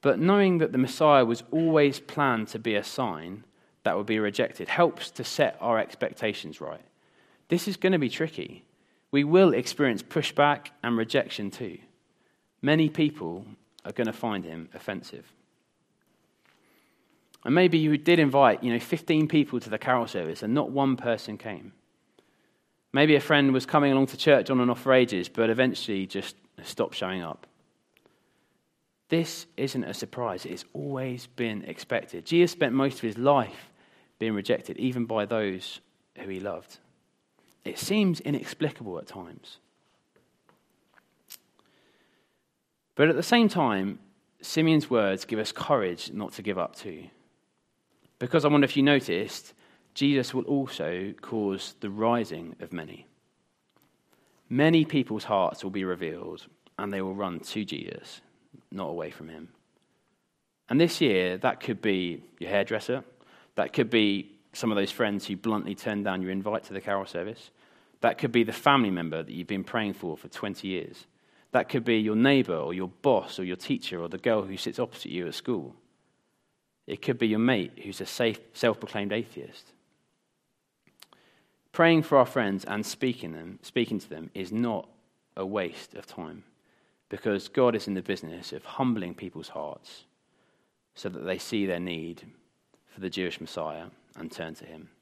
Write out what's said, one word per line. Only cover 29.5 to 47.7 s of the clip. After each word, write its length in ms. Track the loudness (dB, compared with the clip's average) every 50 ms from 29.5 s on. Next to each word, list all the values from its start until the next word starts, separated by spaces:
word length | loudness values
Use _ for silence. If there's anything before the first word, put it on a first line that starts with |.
| _
isn't 260 | -6 -6 -4 -2 -4 -4
a 100 | -4 -6
surprise. 500 | -8 -10 -10 -6 -6 -4 -4 -4 -6 -8
It's 220 | -10 -12 -12 -14 _ _
always 540 | -10 -8 -6 -6 -6 -6 -6 -8 -8 -12
been 380 | -16 _ -4 -4 -4 -4 -6 -8
expected. 600 | -10 -12 -14 -8 _ -4 -4 -4 -4 -14 -14 -6
Jesus 260 | 2 6 6 6 6
spent 220 | 4 0 0 2 2
most 220 | 2 2 0 -2
of 60 | -2
his 160 | -6 -6 -4
life 520 | 2 4 6 6 6 4 0 -6 -18 -20 -20 _ _ _ _ _ _ _ _ _
being 160 | _ -2 -2 -2
rejected, 440 | -2 0 0 0 0 0 -10 -8
even 280 | -4 -2 -2 -2 -2 -4
by 200 | -2 0 -2 0
those 560 | 0 0 -2 0 -2 -4 -6 -10 -12 -16 -16 _ _ _ _ _ _ _
who 120 | -14 -10 -10
he 100 | -8 -6
loved. 400 | -6 -6 -8 -8 -12 _ -20 -20 _ _ _ _ _ _ _ _ _ _ _ _ _ _ _ _ _
It 140 | -12 -10
seems 440 | -8 -4 -2 2 2 2 2 2 0
inexplicable 760 | -2 -4 -4 -4 -4 -8 -6 _ -4 -4 -4 -6 -12 -10 -10
at 80 | -10 -10
times. 520 | -12 -16 -16 -16 -16 -18 -20 _ -20 -20 _ _ _ _ _ _ _ _ _ _ _ _ _ _ _ _ _ _ _ _ _ _ _ _ _ _ _ _ _ _ _ _ _ _ _ -20 _ _ _ _ _ _ _ _ _ _ _ _ _ _ _ _ _ _ _ _ _ _ _ _ _ _ _ _ _ _ _ _
But 140 | 4 4 4
at 60 | 4
the 60 | 2
same 280 | 2 4 6 6 6 6
time, 500 | 4 2 2 2 2 0 0 -2 -6 -8 -14 _ _ _ _ _ _ _
Simeon's 480 | -14 -4 0 2 4 4 4 4 2 2
words 360 | 2 2 2 2 0 -2 -4
give 120 | -6 -4
us 140 | -4 -4 -6
courage 600 | -6 -8 -2 0 2 2 2 -2 -4 -6 -10 -10
not 200 | -8 -8 -8 -8 -10
to 80 | -10
give 160 | -6 -6 -4
up 180 | -4 -4 -6 -6
too. 280 | -12 -14 -14 -14 -14 -16 -20 _ _ _ _ _ _ _ _ _ _ _ _